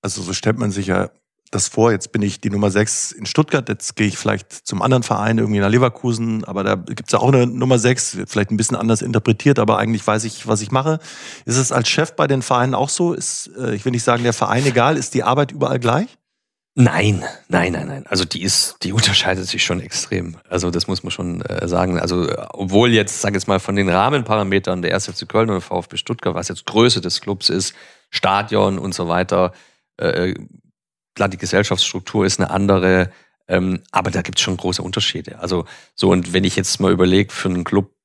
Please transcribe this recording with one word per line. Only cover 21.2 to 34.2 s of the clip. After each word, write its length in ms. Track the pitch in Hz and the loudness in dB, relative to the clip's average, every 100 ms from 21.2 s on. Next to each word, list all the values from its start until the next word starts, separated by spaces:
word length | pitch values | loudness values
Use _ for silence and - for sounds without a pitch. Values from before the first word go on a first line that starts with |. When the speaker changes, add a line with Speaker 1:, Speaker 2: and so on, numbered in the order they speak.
| 90 85 | -6 -6
Speaker 2:
äh, 260 | 87 90 87 | -6 -6 -2
sagen. 320 | 87 90 90 | 0 0 0
Also, 300 | 85 90 87 | 0 0 -2
äh, 180 | - - | -4 -8
obwohl 420 | - 98 98 120 | -8 2 4 6
jetzt, 300 | 117 101 - | 4 2 -2
sag 100 | 107 | -2
jetzt 160 | 98 90 | -2 0
mal, 120 | 95 | 0
von 160 | - 101 | 0 0
den 120 | 95 | 2
Rahmenparametern 920 | 90 107 143 113 110 98 98 92 92 | 4 4 2 0 0 2 0 0 -4
der 80 | 85 | -2
erste 220 | 90 - | -2 -4
F 40 | - | -10
C 80 | |
Köln 240 | - 110 113 | -4 0 0
und 60 | |
der 60 | 95 | 0
V 160 | - 92 | -2 -6
F 100 | 85 | -6
B 80 | - | -10
Stuttgart, 380 | - 123 - | -6 -4 -4
was 140 | 87 87 | -4 -6
jetzt 180 | - - | -8 -2
Größe 340 | 107 117 - | 4 4 4
des 220 | 90 - | -2 -6
Clubs 260 | - 101 - | -6 -2 0
ist, 260 | 90 92 - - _ _ | 0 -2 -8 -20 _ _
Stadion 680 | - 95 98 104 104 98 98 | -2 2 2 2 2 2 0
und 140 | 95 | -4
so 140 | 92 87 | -4 -2
weiter, 440 | 85 92 92 90 - _ _ _ _ | 0 2 2 0 -2 _ _ _ _
äh, 380 | 82 - 90 - 50 - _ _ _ _ _ | -2 0 -2 -4 -12 -20 _ _ _ _ _
klar, 160 | - 101 | -2 -2
die 80 | 95 | -2
Gesellschaftsstruktur 880 | - 95 104 92 - 92 - 110 95 | 0 2 2 2 0 -2 -4 0 0
ist 120 | - | 2
eine 120 | 95 | 0
andere, 600 | 95 101 95 92 92 92 - _ _ _ | 0 2 4 6 4 2 -4 _ _ _
ähm, 320 | 90 92 90 - | 0 0 -4 -2
aber 200 | - 90 | -2 -2
da 100 | 92 | -2